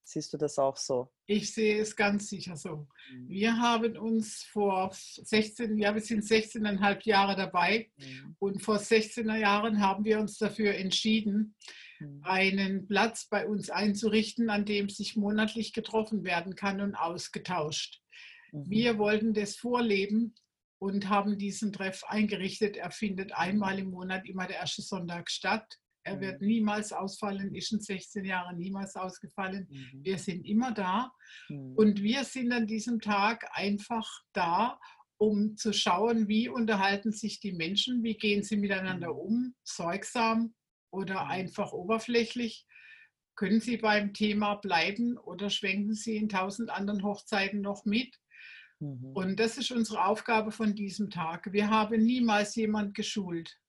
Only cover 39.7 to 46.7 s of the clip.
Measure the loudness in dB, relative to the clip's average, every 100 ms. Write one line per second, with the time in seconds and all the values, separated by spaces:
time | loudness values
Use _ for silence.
39.7 | -6 -4 -4 -4 0 2 2 0 _ _
40.7 | _ _ -6 -4 -4 -2 -4 -4 -4 -4
41.7 | -4 -2 -2 2 0 0 -2 -6 -8 _
42.7 | -20 -20 -20 -20 _ _ -6 2 2 2
43.7 | 0 2 2 0 0 0 2 0 -2 2
44.7 | 2 2 0 -2 -2 -8 -6 -4 -2 -2
45.7 | 0 -2 -2 -2 -2 0 0 -2 -4 -6